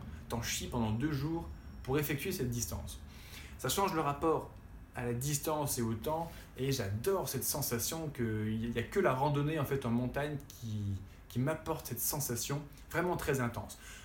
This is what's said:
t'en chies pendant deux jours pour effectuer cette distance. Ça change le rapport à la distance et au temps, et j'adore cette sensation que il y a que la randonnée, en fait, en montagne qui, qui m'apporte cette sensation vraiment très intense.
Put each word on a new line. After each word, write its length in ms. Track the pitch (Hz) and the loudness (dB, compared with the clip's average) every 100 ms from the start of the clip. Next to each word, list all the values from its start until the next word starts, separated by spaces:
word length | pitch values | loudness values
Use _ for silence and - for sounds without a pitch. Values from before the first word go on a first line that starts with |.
| - - - | -8 -10 -4
t'en 120 | 117 | -2
chies 280 | 110 - - | 0 -2 0
pendant 240 | 127 110 | 0 2
deux 180 | 113 156 | 2 2
jours 380 | 139 151 165 170 - - - | 0 0 -2 -4 -10 -12 -10
pour 160 | - 147 | 0 2
effectuer 320 | 147 143 190 | 2 -2 -2
cette 200 | 175 123 | 0 0
distance. 500 | 120 110 101 - - - - - - - - | 0 -2 -4 -6 -10 -12 -14 -14 -12 -12 -4
Ça 100 | 131 | 0
change 240 | 196 196 | 2 4
le 80 | 160 | 4
rapport 480 | 143 143 165 143 - - - - - | 2 4 4 4 2 -12 -16 -16 -12
à 100 | - | -4
la 100 | 120 | -2
distance 640 | 120 139 147 165 151 139 - | 0 2 0 2 2 2 2
et 40 | |
au 120 | 113 | 2
temps, 360 | 110 151 160 165 - - - | 2 0 0 -2 -8 -12 -2
et 140 | 135 | 0
j'adore 580 | 131 95 107 190 190 139 | 2 2 2 4 2 2
cette 140 | 127 | -2
sensation 680 | - 147 123 117 - 165 156 | 0 0 2 0 0 -2 -2
que 320 | 135 113 107 107 | 0 0 2 2
il 220 | 113 117 | 0 0
y 80 | 117 | 0
a 60 | |
que 160 | - 202 | 0 4
la 140 | 151 | 4
randonnée, 440 | 131 147 143 143 160 | 6 4 4 2 2
en 60 | |
fait, 200 | 131 135 | 2 2
en 60 | 120 | 4
montagne 460 | 117 127 139 147 143 - | 2 2 0 0 -2 -8
qui, 340 | - 117 107 101 95 - - - | -10 -4 -2 0 -2 -6 -16 -4
qui 120 | 120 | 0
m'apporte 460 | 135 156 160 151 - | 2 0 -2 -4 -2
cette 140 | 120 | -2
sensation 600 | - 151 139 117 - 143 - - - | 0 0 0 -2 0 -2 -4 -14 -4
vraiment 240 | 156 175 170 | 2 2 2
très 240 | 156 127 | 2 2
intense. 360 | 120 107 104 - - - | 2 0 -6 -10 -14 -14